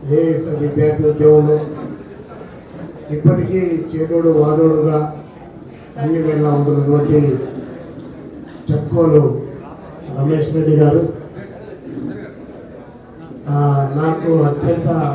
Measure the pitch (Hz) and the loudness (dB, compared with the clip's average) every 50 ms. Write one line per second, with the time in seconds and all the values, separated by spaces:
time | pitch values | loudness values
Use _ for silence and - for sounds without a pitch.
0 | - 139 151 156 165 165 160 147 - 160 151 143 147 147 143 147 151 151 151 151 | -2 2 2 2 4 2 0 0 -2 -4 -4 -2 -2 -2 2 2 2 2 2 2
1 | 156 151 147 147 147 151 151 151 147 147 151 151 151 - - - - - - - | 2 2 2 6 6 8 8 8 6 4 2 2 0 -4 -8 -10 -10 -12 -12 -14
2 | - - - - - - - - - - - - - - - - - - 170 - | -16 -18 -18 -20 -18 -18 -18 -18 -18 -18 -18 -20 -20 -20 -16 -16 -14 -14 -14 -16
3 | - - 151 151 - - - 170 - - 185 185 180 170 165 156 - - - 156 | -10 -8 -6 2 4 4 4 4 0 0 0 0 0 0 -2 -2 -4 -6 -4 -4
4 | 160 160 165 170 165 165 160 151 147 151 151 156 165 160 156 151 151 156 151 151 | -2 0 0 2 4 4 4 4 4 4 4 4 4 4 4 4 2 2 2 0
5 | 151 - - - - - - - - - - - - - - - - - - - | -2 -2 -6 -12 -16 -18 -18 -20 -20 -20 -18 -18 -20 -18 -20 -20 -20 -18 -10 -6
6 | 143 156 165 165 156 156 151 147 151 147 143 143 143 143 143 139 139 143 147 147 | -2 0 0 0 0 0 0 2 2 2 2 2 2 2 2 2 2 2 2 2
7 | 143 156 156 147 143 135 127 120 - - - - - - - - - - - - | 4 4 4 4 4 4 2 0 -4 -6 -10 -12 -12 -12 -14 -16 -16 -16 -16 -16
8 | - - - - - - - - - - - - - - 147 147 - - - 170 | -16 -16 -16 -16 -16 -16 -16 -16 -18 -18 -18 -16 -6 -4 -2 -2 -2 -2 0 2
9 | 165 160 151 151 139 127 123 - - - - - - - - - - - - - | 4 6 6 6 6 4 0 -2 -6 -10 -12 -14 -16 -16 -18 -18 -18 -18 -18 -16
10 | - - 131 131 139 147 156 151 147 - 151 160 151 151 151 147 151 143 156 165 | -14 -10 -6 -2 0 0 0 0 0 0 0 0 2 4 6 6 6 6 6 4
11 | - - - - - - - - - - - - - - - - - - - - | 2 0 -4 -8 -14 -16 -16 -16 -16 -16 -16 -18 -16 -16 -18 -16 -16 -14 -12 -10
12 | - - - - - - - - - - - - - - - - - - - - | -10 -10 -10 -10 -14 -16 -16 -18 -20 -18 -18 -18 -20 -18 -20 -20 -20 -20 -20 -20
13 | - - - - - - - 139 - 147 143 143 147 143 143 139 139 135 139 151 | -20 -20 -20 -20 -18 -18 -18 -14 -8 -4 -2 0 2 2 2 2 0 0 -2 0
14 | 156 160 165 - - 165 165 156 147 139 143 147 - - 170 165 - - 160 160 | 0 0 -2 0 0 2 2 4 4 2 0 0 0 0 0 0 0 0 0 0
15 | 151 139 135 | 0 -2 -4